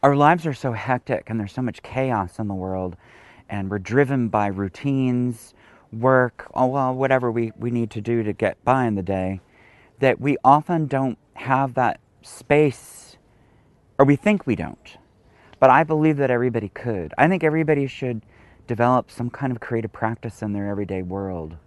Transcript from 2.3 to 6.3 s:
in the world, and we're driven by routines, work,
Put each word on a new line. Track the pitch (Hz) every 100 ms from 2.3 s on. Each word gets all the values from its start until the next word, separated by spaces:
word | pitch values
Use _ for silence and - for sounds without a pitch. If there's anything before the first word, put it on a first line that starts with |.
| -
in | 107
the |
world, | 95 92 95 92 87 _ - - - _
and | 104 95
we're | 101
driven | 92 120 139 135 117
by | 107 104
routines, | 95 98 - 143 135 127 123 123 113 - _ _ _ _
work, | 113 127 131 123